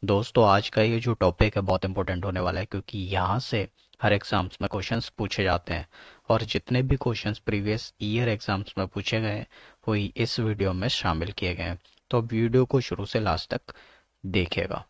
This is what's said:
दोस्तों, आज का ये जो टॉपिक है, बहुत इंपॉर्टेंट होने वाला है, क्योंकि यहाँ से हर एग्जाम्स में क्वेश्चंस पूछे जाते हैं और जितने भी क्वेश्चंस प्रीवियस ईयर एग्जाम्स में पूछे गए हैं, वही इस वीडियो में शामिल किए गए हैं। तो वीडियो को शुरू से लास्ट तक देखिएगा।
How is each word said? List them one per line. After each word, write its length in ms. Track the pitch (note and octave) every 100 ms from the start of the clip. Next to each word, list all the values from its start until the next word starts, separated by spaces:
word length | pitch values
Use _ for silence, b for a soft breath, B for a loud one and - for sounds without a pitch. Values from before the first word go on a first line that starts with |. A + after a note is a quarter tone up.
दोस्तों, 460 | G2+ G2+ G#2+ - A2
आज 200 | G2 -
का 140 | -
ये 160 | A2 A#2
जो 120 | A#2+
टॉपिक 420 | A2+ F#2 F2 A2 G#2
है, 60 |
बहुत 220 | F#2+ F#2
इंपॉर्टेंट 400 | F#2+ F#2+ F#2 F#2
होने 160 | G2 F#2
वाला 200 | F#2 F2+
है, 60 | G2+
क्योंकि 320 | G2 - G#2
यहाँ 400 | F#2 F#2+ F#2 G#2
से 280 | - A2+ G2 _ b _
हर 120 | G#2+
एग्जाम्स 460 | G2+ - G#2 F#2+ -
में 80 | G2
क्वेश्चंस 380 | G#2 F#2+ A2+ -
पूछे 360 | - G2+ -
जाते 300 | F#2+ F2 -
हैं 140 | E2+ F2 B B B _
और 140 | A2+
जितने 380 | A2 - - B2
भी 140 | C3 C#3
क्वेश्चंस 420 | - A2+ - G#2+
प्रीवियस 540 | - G#2+ G2+ G#2+ - _
ईयर 280 | G#2 G#2+ A#2+
एग्जाम्स 460 | G#2+ - G2 G2+ -
में 80 | G2
पूछे 320 | - G2 A2
गए 160 | A2 G#2
हैं, 100 | - B B B -
वही 240 | G#2+ G2+ -
इस 220 | A2+ -
वीडियो 320 | A2 G#2 G2
में 160 | F#2 G#2
शामिल 420 | - G2 D#2+ E2+
किए 220 | - F#2
गए 80 | F2
हैं। 160 | E2+ E2+ _ _ _
तो 100 | A#2+
वीडियो 420 | A#2 A2+ A#2 B2
को 160 | B2+ C3+
शुरू 260 | B2 - G2
से 140 | A2+
लास्ट 300 | G#2+ F2 -
तक 240 | - - - B B B _
देखिएगा। 600 | F#2+ F#2+ F2 - F2+ -